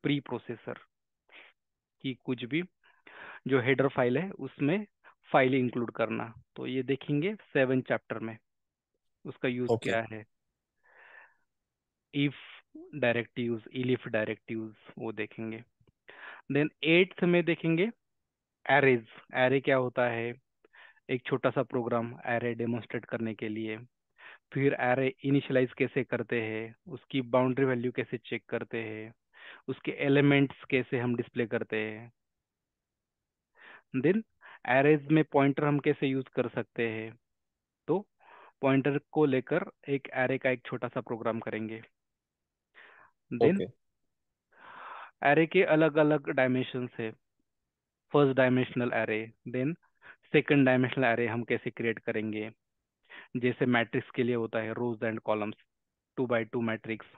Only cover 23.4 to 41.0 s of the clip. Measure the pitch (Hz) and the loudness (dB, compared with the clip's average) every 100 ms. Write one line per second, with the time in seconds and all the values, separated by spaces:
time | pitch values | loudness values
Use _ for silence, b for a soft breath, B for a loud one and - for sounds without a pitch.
23.4 | 110 107 110 110 123 _ _ _ B B | -8 -6 -6 -8 -12 _ _ _ B B
24.4 | _ 139 139 - 123 123 131 - 139 139 | _ 0 2 2 0 2 0 -2 0 2
25.4 | - 131 127 - 127 - 120 117 110 120 | 2 2 2 0 -2 -2 -4 -4 -2 -4
26.4 | 110 110 113 117 196 135 - 139 120 127 | -4 -6 -10 -14 -16 -18 -6 -4 2 4
27.4 | 127 127 135 123 123 123 120 120 - 120 | 4 2 2 2 -2 -4 -6 -8 -8 -10
28.4 | - 117 113 117 110 107 110 - _ B | -6 -8 -6 -8 -8 -10 -14 -18 _ B
29.4 | B B - - - - 143 143 143 139 | B B -10 -8 -8 -2 2 4 6 6
30.4 | 139 - - 131 123 127 123 120 117 123 | 2 -2 -4 -2 -2 -2 -2 -2 -4 -4
31.4 | 113 117 107 110 107 107 120 _ _ _ | -2 -4 -4 -4 -6 -8 -16 _ _ _
32.4 | _ _ _ _ _ _ _ _ _ _ | _ _ _ _ _ _ _ _ _ _
33.4 | _ B B B _ 131 139 208 - _ | _ B B B _ 0 2 0 -2 _
34.4 | B B - 131 143 151 139 156 143 147 | B B 0 4 6 4 4 2 4 4
35.4 | 139 135 147 143 147 143 139 135 131 - | 4 4 2 2 0 0 0 -2 -4 -4
36.4 | 120 - 113 - 117 110 110 - _ _ | -4 -4 -6 -4 -4 -4 -10 -14 _ _
37.4 | _ _ _ _ - 175 - _ b b | _ _ _ _ -4 -2 -4 _ b b
38.4 | b _ 135 135 139 143 - 156 151 131 | b _ 2 4 2 -2 -2 2 2 2
39.4 | 127 160 196 - - 139 - 131 127 131 | 0 -4 -4 -12 -6 -6 -4 -2 -2 0
40.4 | 135 127 - 127 120 131 | 0 -2 -6 -8 -6 -6